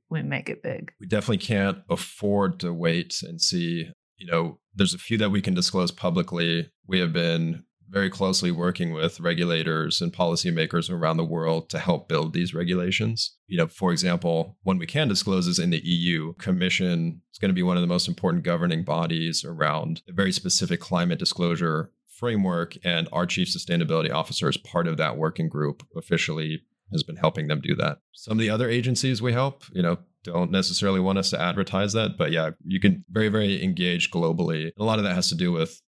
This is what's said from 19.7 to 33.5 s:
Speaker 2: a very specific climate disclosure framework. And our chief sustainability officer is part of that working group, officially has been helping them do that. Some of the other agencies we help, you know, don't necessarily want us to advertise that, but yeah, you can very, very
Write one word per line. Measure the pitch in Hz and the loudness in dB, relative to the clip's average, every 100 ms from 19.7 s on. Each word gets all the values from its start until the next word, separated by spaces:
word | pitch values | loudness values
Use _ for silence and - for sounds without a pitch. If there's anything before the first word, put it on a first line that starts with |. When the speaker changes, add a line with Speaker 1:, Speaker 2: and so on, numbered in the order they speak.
| 78 82 82 - | 0 -2 -6 -6
Speaker 2:
a | |
very | 98 - | 0 0
specific | - - - 87 85 | 0 0 0 0 -2
climate | - 87 87 85 | 0 0 2 0
disclosure | 87 - 87 82 82 78 - _ _ - | -2 0 0 2 0 0 -4 _ _ -6
framework. | 120 110 95 87 85 - | 0 2 2 0 -2 -4
And | 90 85 82 | -2 0 0
our | 85 87 | -2 0
chief | - 90 | 0 0
sustainability | 90 - 85 78 80 78 | -2 0 0 2 2 2
officer | 69 - - 80 | -2 -2 -2 0
is | - | -2
part | - 87 85 | -2 0 0
of | 78 | 0
that | 78 64 | -2 0
working | 80 - 80 | -2 0 -2
group, | 78 73 71 - 82 | 0 -2 -4 -12 -10
officially | - 82 - 78 78 80 _ _ - | -2 0 0 -4 -4 -6 _ _ -6
has | 85 | -4
been | 78 82 | -4 0
helping | 80 80 76 | 0 0 -2
them | 76 | -2
do | 78 73 | -2 0
that. | 76 73 _ | -2 -4 _
Some | - - | -16 -2
of | 110 | 0
the | 110 | 2
other | 110 123 | 2 2
agencies | 117 123 120 131 120 | 0 0 0 0 0
we | 123 | 0
help, | 120 135 135 - | 0 0 -4 -8
you | 92 | 0
know, | 87 85 - _ - | 0 0 -6 _ -6
don't | 85 85 | -2 0
necessarily | 95 92 92 101 95 | 0 0 0 2 2
want | 92 95 | 2 2
us | 92 | 0
to | - | 0
advertise | 87 95 92 95 101 | 0 0 0 0 0
that, | 110 107 - | 0 0 0
but | 78 | 0
yeah, | 82 80 - 85 | 2 0 -4 -4
you | 95 | 4
can | 101 92 - | 4 4 -2
very, | 98 110 | 0 2
very | 107 101 | 2 2